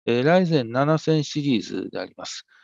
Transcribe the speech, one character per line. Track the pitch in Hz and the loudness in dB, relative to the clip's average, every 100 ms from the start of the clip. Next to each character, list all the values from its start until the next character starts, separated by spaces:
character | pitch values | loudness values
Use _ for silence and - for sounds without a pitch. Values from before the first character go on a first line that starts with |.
| - | -2
え | 120 | 0
ー、 | 139 | 4
ラ | 180 | 4
イ | 180 | 4
ゼ | 160 | 0
ン | 113 | 0
七 | 120 143 156 | 0 2 2
千 | - 156 | 2 0
シ | 143 156 | 0 -4
リ | 143 113 | 0 0
ー | |
ズ | - 95 95 | -2 -8 -8
で | 92 | -8
あ | 92 | -10
り | - | -12
ま | 90 | -14
す。 | - - _ | -14 -18 _